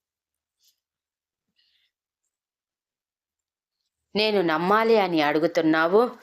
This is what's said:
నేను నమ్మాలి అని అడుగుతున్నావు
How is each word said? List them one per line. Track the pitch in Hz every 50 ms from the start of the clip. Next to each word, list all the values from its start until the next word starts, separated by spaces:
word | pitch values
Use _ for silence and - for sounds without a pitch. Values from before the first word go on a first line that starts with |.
| _ _ _ _ _ _ _ _ _ _ _ _ _ _ _ _ _ _ _ _ _ _ _ _ _ _ _ _ _ _ _ _ _ _ _ _ _ _ _ _ _ _ _ _ _ _ _ _ _ _ _ _ _ _ _ _ _ _ _ _ _ _ _ _ _ _ _ _ _ _ _ _ _ _ _ _ _ _ _ _ _ _ -
నేను | 202 214 220 208 202
నమ్మాలి | 180 165 156 156 175 185 208 220 226 226 226 214
అని | 190 180 170 156
అడుగుతున్నావు | 147 147 151 156 160 165 - 170 160 156 160 160 160 170 185 214 247 233 - -